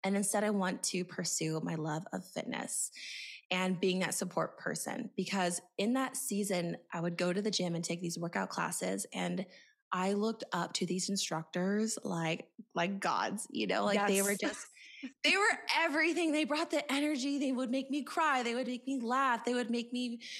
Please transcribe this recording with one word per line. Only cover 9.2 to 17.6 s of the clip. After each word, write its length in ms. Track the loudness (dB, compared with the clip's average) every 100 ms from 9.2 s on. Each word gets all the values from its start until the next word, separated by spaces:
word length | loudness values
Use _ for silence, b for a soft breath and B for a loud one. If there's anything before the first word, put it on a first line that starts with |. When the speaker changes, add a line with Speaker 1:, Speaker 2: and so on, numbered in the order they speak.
| -2 -2 -4 B B B _
Speaker 1:
I 220 | 0 2
looked 320 | 4 2 -2 -4
up 180 | -2 -2 -2
to 100 | 0
these 240 | 0 0
instructors 920 | -2 0 -2 -2 -2 2 2 0 -2 -2
like, 440 | 0 0 -2 -6 -16 -8
like 280 | -2 0 0
gods, 440 | 0 2 0 -2 -4
you 180 | -2 0
know, 160 | 2
like, 240 | 4 4 4
they 140 | 4
were 100 | 2
Speaker 2:
Yes. 80 | 0
Speaker 1:
just, 280 | -2 -4 -12 B B B
Speaker 2:
<laughs> 220 | -14 _ 4
Speaker 1:
they 100 | 6
were 240 | 4 2 0 2
everything. 560 | 2 4 2 2 2
They 140 | 2 2
brought 260 | 0 2
the 180 | 0 2
energy. 500 | 0 2 0 0 0
They 120 | 0
would 180 | 0